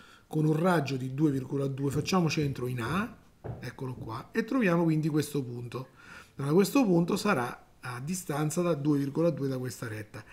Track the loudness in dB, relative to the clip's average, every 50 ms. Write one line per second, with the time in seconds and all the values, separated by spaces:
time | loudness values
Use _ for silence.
0 | -20 -20 -20 -20 _ -4 0 2 2 2 2 4 4 4 4 4 2 0 -2 -4
1 | -4 -4 0 2 2 2 2 0 -2 -4 -2 -2 -2 -2 -2 -2 -2 0 0 -2
2 | 0 2 4 4 4 2 2 0 0 -2 -2 -4 -4 -4 -4 -4 -2 -2 -2 -2
3 | -2 -4 -8 -14 -20 -20 _ _ -12 -10 -10 -10 -10 -10 -10 -8 -8 -10 -8 -10
4 | -10 -10 -10 -10 -12 -6 -4 -4 -2 0 0 2 4 4 4 4 4 4 2 2
5 | 2 2 2 0 0 0 -2 -4 -4 -6 -8 -10 -10 -10 -10 -12 -12 -14 -18 -20
6 | -20 -20 -20 -20 -20 -16 _ -6 -2 2 4 4 4 6 4 4 4 6 4 4
7 | 4 2 0 0 0 0 0 0 -2 -4 -8 -12 -16 -20 -20 -16 -14 -12 -10 -8
8 | -6 -6 -6 -6 -4 -4 -2 -2 -2 0 0 0 0 2 0 0 2 2 2 2
9 | 0 0 0 2 2 2 2 0 -2 -2 -2 -4 -6 -8 -8 -8 -10 -8 -8 -10
10 | -10 -12 -14 -16 -16 -16